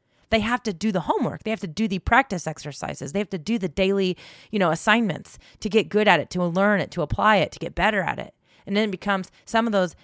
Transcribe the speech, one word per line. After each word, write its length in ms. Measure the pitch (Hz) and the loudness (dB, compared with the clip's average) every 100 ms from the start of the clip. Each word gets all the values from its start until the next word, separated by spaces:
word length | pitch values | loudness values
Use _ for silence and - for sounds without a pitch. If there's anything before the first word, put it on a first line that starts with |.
| _ _ _ | _ _ _
They 120 | 220 | 0
have 200 | 214 247 | 0 -2
to 100 | - | -4
do 180 | 170 214 | -2 0
the 100 | 185 | 0
homework. 420 | 165 381 208 - | 0 0 0 -2
They 80 | - | -6
have 100 | 220 | -6
to 60 | 180 | -6
do 200 | 151 220 | -4 -2
the 120 | 185 | -2
practice 480 | - 240 269 185 - | 2 2 2 -4 -6
exercises. 680 | 156 151 139 151 147 131 | -8 -10 -10 -10 -8 -6
They 60 | 165 | -6
have 100 | 208 | -4
to 80 | 190 | -6
do 200 | 147 226 | -4 -2
the 120 | 180 | -2
daily, 480 | 143 190 196 190 175 - - - | 0 2 2 0 -2 -10 -20 -8
you 80 | 214 | 0
know, 120 | 180 | 2
assignments 680 | 160 - 220 226 156 - - - _ | 2 2 2 2 -2 -8 -20 -20 _
to 80 | 214 | 0
get 180 | 214 160 | 2 2
good 180 | 196 208 | 2 4
at 140 | 170 | 4
it, 100 | 127 | 2
to 120 | 180 | -2
learn 380 | 175 170 202 202 | 0 2 2 2
it, 100 | 151 | 0
to 100 | - | -4
apply 360 | 147 - 202 208 | -4 2 4 4
it, 160 | 156 | 2
to 60 | - | -4
get 160 | - - | -8 0
better 260 | 185 214 | 0 0
at 180 | 156 - | -2 -6
it. 140 | - _ _ _ - | -10 _ _ _ -4
And 100 | 202 | 0
then 140 | 220 | 0
it 20 | |
becomes, 400 | 180 202 196 185 _ - | -2 -2 -4 -4 _ -4
some 200 | 226 233 | 0 2
of 60 | |
those 240 | 202 180 - | 2 0 -4